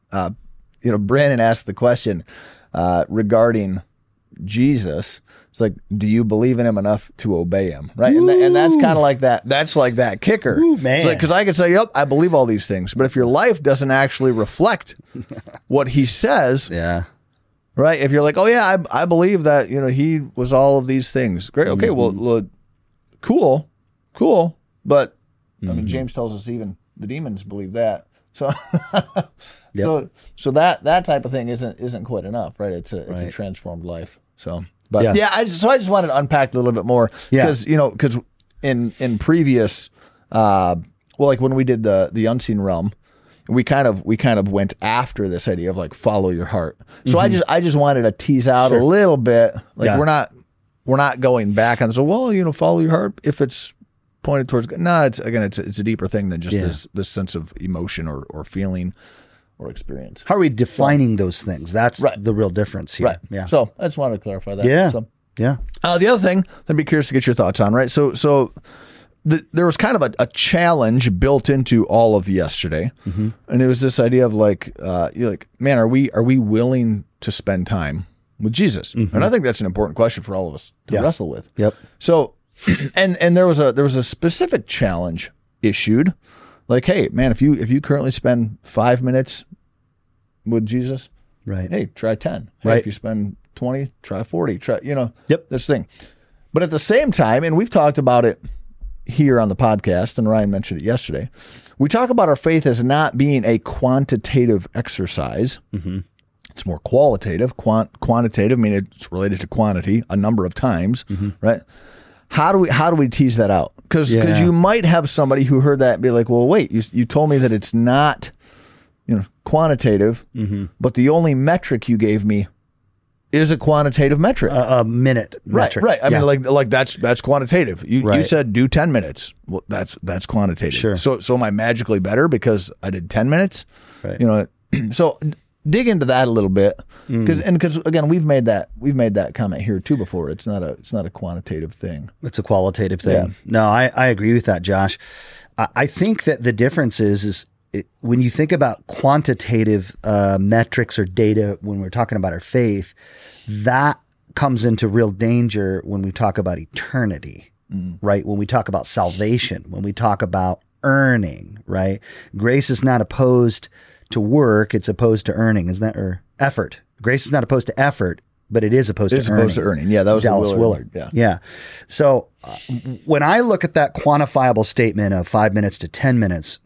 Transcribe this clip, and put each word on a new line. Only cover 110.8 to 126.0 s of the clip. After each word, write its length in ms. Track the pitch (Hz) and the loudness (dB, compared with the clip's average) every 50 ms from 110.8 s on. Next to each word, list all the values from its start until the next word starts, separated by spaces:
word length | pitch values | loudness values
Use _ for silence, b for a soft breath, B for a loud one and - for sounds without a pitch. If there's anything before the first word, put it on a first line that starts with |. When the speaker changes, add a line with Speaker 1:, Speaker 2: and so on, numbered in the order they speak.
| 90 104 123 - - | -2 -2 -2 -4 -6
Speaker 2:
Mm-hmm. 260 | - 101 90 104 101 - _ | -8 -8 -6 -6 -6 -6 _
Speaker 1:
right? 220 | 107 110 113 - - b b b b b b b b b b b b b | 0 0 0 -2 -4 b b b b b b b b b b b b b
How 240 | - 156 151 175 | -2 0 2 4
do 60 | 196 190 | 4 4
we, 100 | 180 - | 2 2
how 220 | 117 139 156 170 | 2 2 2 2
do 60 | 170 | 2
we 120 | 156 139 120 | 2 0 0
tease 280 | - - 139 123 113 | 2 2 2 2 2
that 140 | 117 107 98 | 2 2 2
out? 220 | 98 85 71 - _ - - - | 2 0 0 -2 _ -14 -6 -2
'Cause, 260 | - 160 151 127 113 | 0 0 2 2 2
'cause 240 | 113 113 165 156 156 | 2 2 4 4 4
Speaker 2:
Yeah. 60 | 175 | 4
Speaker 1:
you 80 | 175 | 4
might 320 | 170 170 175 196 226 233 180 | 4 4 4 4 2 2 2
have 260 | 160 175 170 147 139 | 2 2 2 2 0
somebody 340 | - 165 143 135 135 139 135 | 0 0 2 2 2 2 2
who 160 | 127 139 131 | 4 4 4
heard 200 | 135 147 143 131 | 4 4 4 4
that 140 | 131 123 107 | 4 2 2
and 80 | 82 | 2
be 80 | 127 127 | 2 2
like, 180 | 117 117 113 120 | 2 2 2 2
"Well, 160 | 120 120 120 | 2 2 4
wait, 240 | 135 190 220 135 - | 4 4 2 2 0
you, 120 | - 113 110 - | -2 -2 -2 -2
you 120 | - 120 120 | -2 -2 -2
told 240 | - - 147 156 151 | 0 0 0 2 2
me 100 | 143 135 | 2 2
that 140 | 127 117 | 2 2
it's 220 | 113 101 - - - | 0 -2 -2 -2 0
not, 560 | 117 117 123 127 139 147 147 - - - - - _ b b b b b b b b b b b b _ | 0 2 2 4 4 2 2 0 -2 -8 -14 -16 _ b b b b b b b b b b b b _
you 100 | - 117 | -4 -2
know, 80 | 101 95 - _ _ - | -2 -4 -6 _ _ -6
quantitative, 800 | - 151 156 165 156 143 - - 117 104 98 101 113 117 - - _ - | -2 0 2 2 2 2 2 2 2 2 4 2 2 0 -2 -8 _ -8
Speaker 2:
Mm-hmm. 300 | 117 110 101 104 98 98 85 - - | -6 -6 -4 -4 -6 -8 -10 -6 -4
Speaker 1:
but 140 | - 123 - | -4 -2 0
the 140 | 127 123 143 | 2 2 4
only 260 | 156 170 165 156 139 | 4 2 2 2 2
metric 540 | 127 135 156 175 180 - - 127 110 - - | 2 2 0 0 0 -2 -2 -4 -4 -2 0
you 60 | 117 104 | 0 2
gave 260 | 110 107 107 107 98 | 2 2 2 0 0
me 240 | 107 104 104 95 - _ _ _ _ _ _ _ _ _ _ _ _ _ _ _ _ | 0 0 0 -2 -4 _ _ _ _ _ _ _ _ _ _ _ _ _ _ _ _
is 180 | - 151 156 151 | 0 2 2 2
a 80 | 165 123 | 0 0
quantitative 600 | - 151 151 147 147 143 123 - 143 139 147 143 | 2 2 2 2 2 0 2 2 2 2 2 2
metric." 320 | 175 233 269 - - - | 2 2 2 0 0 0
Speaker 2:
A, 280 | 139 127 123 110 131 123 | 0 0 0 2 2 2
a 40 | 113 | 2
minute 500 | 113 117 123 131 135 127 117 - - - - - | 2 0 2 2 2 2 0 -2 -6 -10 -16 -6
Speaker 1:
Right, 180 | - - 233 - | -2 0 0 0
Speaker 2:
metric. 200 | - - 104 - | 0 0 0 0
Speaker 1:
right. 140 | 247 - 107 | 2 2 2